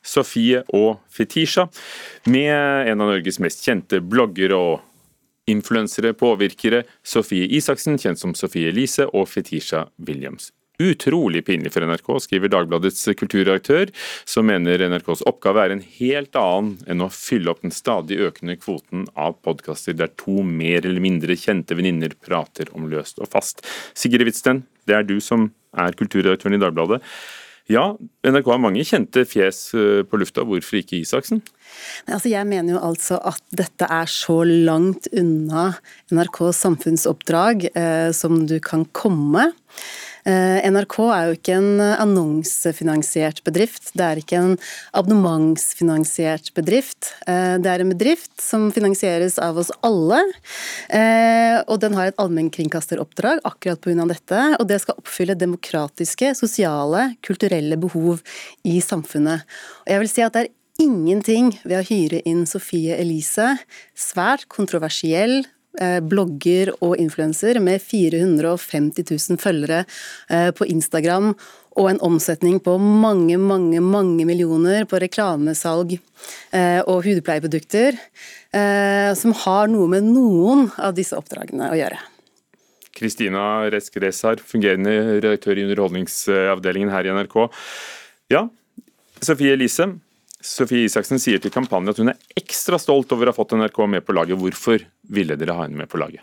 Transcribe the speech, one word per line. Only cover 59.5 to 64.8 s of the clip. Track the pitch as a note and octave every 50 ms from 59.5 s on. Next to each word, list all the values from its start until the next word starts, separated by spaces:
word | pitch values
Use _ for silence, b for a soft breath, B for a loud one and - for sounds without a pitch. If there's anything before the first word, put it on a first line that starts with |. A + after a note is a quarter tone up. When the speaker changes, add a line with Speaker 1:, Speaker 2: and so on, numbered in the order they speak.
| B B B B B B B
Speaker 2:
Og | - F#3+
jeg | G3 G#3+
vil | G#3+ -
si | - A#3
at | A3+ A3+
det | A3+ A#3
er | A3+ _ _ _ _ _ - D#4+
ingenting | D4+ B3 F#3 D#3 E3 F#3 G#3 G3+ - A3 A3 B3 B3 G#3+ - -
ved | - F3+ F#3
å | F#3 -
hyre | A3+ G3+ E3+ D3+ E3 E3 - E3+
inn | E3 F3 E3+
Sofie | D#3+ - G3+ - - - E3+ D#3+ D#3+ E3 -
Elise, | F3 E3+ D#3+ D#3 D#3 - - - G#3+ B3 C#4 B3+ B B B B B B B
svært | - - - - F#3 F3 G#3 C4+ C#4 - _ -
kontroversiell, | - G#3 F#3 - F3